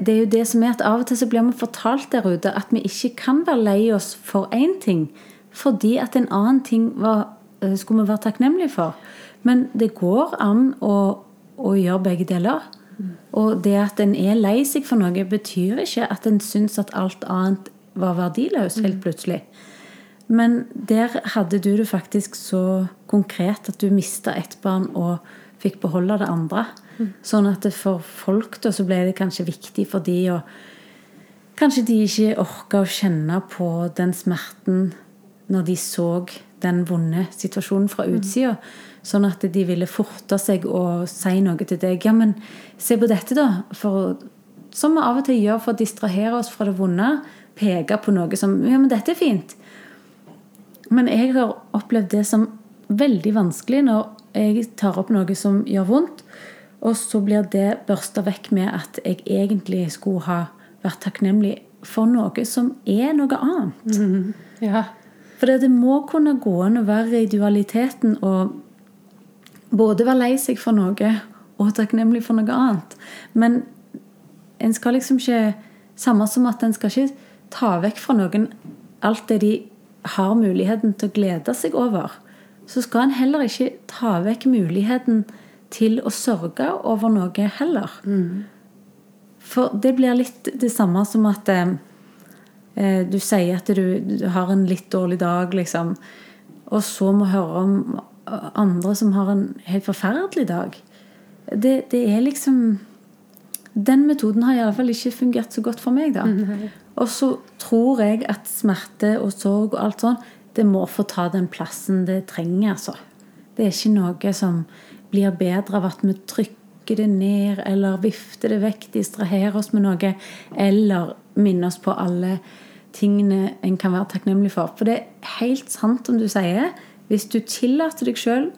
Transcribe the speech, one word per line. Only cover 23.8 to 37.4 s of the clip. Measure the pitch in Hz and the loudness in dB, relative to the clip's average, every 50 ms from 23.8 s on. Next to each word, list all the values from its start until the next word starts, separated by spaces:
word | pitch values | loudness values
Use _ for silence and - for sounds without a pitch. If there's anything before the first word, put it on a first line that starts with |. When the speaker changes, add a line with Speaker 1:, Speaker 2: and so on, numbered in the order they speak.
| - 196 | 0 2
Speaker 1:
mistet | 202 196 185 - - - - - - | 2 2 2 -2 -6 -6 -6 -6 -6
et | - 170 - - - | -6 -8 -10 -14 -6
barn | - 202 185 190 190 - - | -4 -2 -2 0 -2 -4 -4
og | 185 175 170 175 170 - - - - - - - - | -4 -2 -2 -2 -4 -8 -14 -20 -20 -20 -20 -14 -6
fikk | - 196 190 - | -6 -6 -4 -4
beholde | - 160 156 185 180 185 214 202 | -4 -2 -2 0 0 0 0 0
det | 202 170 | 0 -2
andre. | 170 170 160 156 180 202 233 - - - - - - - | -2 -2 -2 -2 -2 -4 -4 -4 -8 -16 -20 -18 -8 -6
Speaker 2:
Mm. | 226 196 190 - - | -6 -6 -6 -10 -6
Speaker 1:
Sånn | - - 214 202 202 | 0 2 2 4 2
at | 196 185 | 2 0
det | - 208 - | -2 -4 -4
for | - - 196 190 170 | -2 -2 -2 -2 -2
folk | 160 - - - - - 190 214 226 - - - | -6 -10 -16 -8 -2 0 0 0 0 -4 -8 -4
da, | - 233 | -4 -2
så | 196 - 196 | -2 0 0
ble | 180 190 180 180 | 0 2 2 2
det | 185 190 | 0 0
kanskje | - 190 185 180 - 180 | -2 -4 -4 -2 -4 -6
viktig | 165 165 - - - - - 202 | -6 -6 -8 -14 -8 -6 -4 -4
for | - - 196 | -2 -4 -4
de, | 160 185 175 175 185 185 | -2 0 0 0 0 0
og | 180 165 147 - - - - - - - - - - - - _ - - - - _ _ _ _ _ | -2 -2 -6 -10 -16 -20 -20 -20 -20 -20 -20 -20 -20 -20 -20 _ -20 -20 -20 -20 _ _ _ _ _
kanskje | - 302 285 277 269 226 | 2 2 2 4 2 2
de | 226 233 220 214 | 2 2 2 2
ikke | 196 - - 214 214 - | 2 2 2 2 2 2
orket | - 190 - - - - - - 202 | 0 -2 -4 -6 -12 -6 -2 0 0
å | 196 | 0
kjenne | 185 - - - 190 170 156 151 156 170 190 190 - | 0 0 0 0 0 2 0 0 0 -2 -2 -4 -6
på | - - 180 170 165 170 170 175 165 | -6 -6 -4 -2 -2 -2 -4 -4 -2
den | - 180 180 175 | -2 0 0 -2
smerten | - - 190 175 160 - - - - _ - 185 185 190 185 165 - - - _ - - - _ _ _ - | -2 -4 -4 -4 -4 -6 -12 -18 -6 _ -2 0 0 0 -2 -4 -8 -16 -20 _ -20 -20 -20 _ _ _ -2
når | 196 190 175 | -2 0 0
de | 165 185 | -2 -2
så | - - - - - 170 170 170 180 180 180 - - - - _ - | -4 -6 -6 -4 -2 -2 -2 -2 -2 -4 -8 -12 -20 -20 -20 _ -4
den | - 180 175 175 175 | -2 0 0 0 0
vonde | 170 180 170 165 160 165 170 190 170 | 0 -2 -2 0 0 0 -2 -4 -4
situasjonen | - - | -6 -8